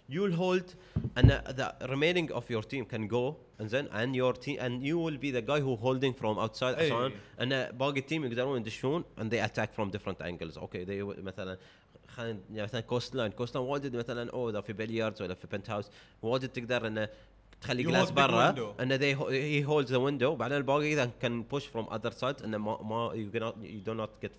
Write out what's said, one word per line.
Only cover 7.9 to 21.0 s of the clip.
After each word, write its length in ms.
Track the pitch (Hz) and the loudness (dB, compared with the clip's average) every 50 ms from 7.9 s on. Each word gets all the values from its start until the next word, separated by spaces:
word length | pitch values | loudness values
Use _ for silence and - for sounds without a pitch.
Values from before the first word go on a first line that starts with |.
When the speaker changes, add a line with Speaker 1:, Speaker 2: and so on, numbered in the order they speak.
| 143 139 | 0 -2
Speaker 1:
التيم 240 | 135 - 160 160 147 | -2 -2 -2 -2 -2
يقدرون 360 | 123 117 123 123 139 139 123 | -2 -2 0 0 0 0 -2
يدشون 440 | 107 110 - - - 131 151 175 - - - - | -2 -4 -6 -2 0 0 0 0 -2 -6 -8 -4
and 60 | 120 | -2
they 240 | 113 117 110 101 107 | 0 0 0 0 0
attack 200 | - - 110 104 - - | 0 0 -2 -2 0 -2
from 100 | 107 98 | -2 -2
different 320 | 90 101 - 104 90 - - | -2 -4 -4 -6 -6 -4 -4
angles. 360 | 87 87 80 82 82 78 78 | -6 -6 -6 -6 -8 -8 -10
أوكي، 280 | 90 95 - 95 90 | -10 -8 -6 -6 -6
they 320 | 92 101 98 101 101 - - | -4 -4 -4 -4 -6 -6 -8
مثلًا 400 | 92 95 92 - 95 92 92 92 - - - - _ _ - - - - | -8 -10 -8 -8 -6 -8 -8 -10 -12 -20 -20 -20 _ _ -20 -20 -20 -18
خلينا، 300 | - - 117 117 110 98 90 - | -10 -8 -6 -6 -6 -6 -10 -10
يعني 120 | 104 107 104 | -6 -6 -4
مثلًا 180 | 101 - 117 | -4 -4 -4
كوست 340 | 110 - 123 123 117 - - | -4 -2 -2 -2 -2 -2 -4
لاين، 180 | 131 117 104 95 | -2 -2 -2 -2
كوست 220 | - 123 117 - | -4 -6 -4 -2
لاين 140 | 143 123 127 | -4 -2 0
واجد 280 | 143 143 139 139 120 | -2 -2 -2 -2 -4
مثلًا، 340 | 120 117 135 120 120 120 107 | -4 -4 -4 -4 -4 -4 -4
أوه، 200 | - 127 123 117 | -4 -2 -2 -2
إذا 100 | 104 104 | -2 -4
في 120 | 98 - 107 | -4 -6 -6
بلياردز 500 | 95 110 110 113 113 110 110 101 - 101 | -6 -4 -2 0 0 0 0 -2 -4 -4
ولا 120 | 87 92 | -4 -6
في 120 | - - | -6 -8
بنت 240 | - - 101 - - | -8 -8 -8 -6 -4
هاوس، 200 | 110 104 107 - - - - - - - - | -4 -4 -4 -6 -12 -20 -20 -20 -16 -6 -2
واجد 260 | 113 123 131 131 123 | 0 0 0 0 -2
تقدر 380 | - 131 120 113 123 120 113 | -6 -6 -4 -2 -2 0 0
إنه 220 | 110 107 110 107 104 - - - - - - - - - - | 0 -2 -2 -2 -4 -6 -14 -20 -20 -20 -20 -20 -20 -20 -12
تخلي 240 | - - 127 123 135 | -4 -2 0 0 2
Speaker 2:
You 20 | |
Speaker 1:
جلاس 220 | 165 160 127 127 - | 4 4 4 4 4
Speaker 2:
hold 20 | |
big 40 | - | 4
Speaker 1:
برا، 380 | 139 139 127 120 117 127 165 - | 4 4 6 6 6 6 6 4
Speaker 2:
window. 280 | 131 113 104 101 - | 2 -2 -6 -4 -2
Speaker 1:
إنه 160 | 127 127 135 | 0 2 2
they 200 | 127 147 143 135 | 4 4 2 2
ho-، 140 | 135 147 92 | 2 0 0
he 380 | 131 135 143 151 151 143 143 139 | 0 0 0 2 2 2 2 4
holds 220 | 151 151 139 123 | 4 4 4 4
the 100 | 131 123 | 4 4
window، 360 | 127 139 143 135 123 135 165 | 4 4 2 4 4 2 4
بعدين 200 | 120 117 123 143 | 2 0 0 0
الباقي 360 | 143 135 127 139 147 151 151 151 | 0 2 4 4 4 4 2 2
إذا 180 | 147 | 2